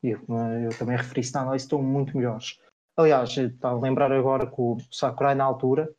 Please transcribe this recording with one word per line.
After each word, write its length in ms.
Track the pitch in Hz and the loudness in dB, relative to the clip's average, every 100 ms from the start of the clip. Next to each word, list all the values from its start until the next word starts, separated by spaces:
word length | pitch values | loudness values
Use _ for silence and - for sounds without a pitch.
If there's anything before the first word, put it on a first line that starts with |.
e 80 | 131 | -2
eu, 100 | 107 - 117 117 117 | -4 -4 -4 -2 -2
eu 80 | 117 113 | -4 -4
também 180 | 117 123 | -2 -2
referi 240 | 123 - | -2 -4
isso 120 | 123 | -4
na 80 | 143 | -4
análise, 220 | 131 135 - | -2 -4 -2
estão 160 | 147 | -2
muito 340 | 135 135 139 143 | 0 0 0 -2
melhores. 420 | 120 113 - - _ _ _ - | -2 -4 -10 -14 _ _ _ 4
Aliás, 400 | 160 139 120 139 | 6 6 2 -2
está 320 | 123 127 131 | -2 -2 -2
a 80 | 123 | 0
lembrar 320 | 131 131 143 | 0 2 4
agora 340 | 135 131 135 123 | 4 2 0 -2
que 80 | - | -2
o 200 | 120 117 - | -2 -2 -6
Sakurai, 440 | - 135 123 143 | -4 -4 0 2
na 100 | 135 | 2
altura 460 | 135 127 131 135 156 | 2 2 2 2 0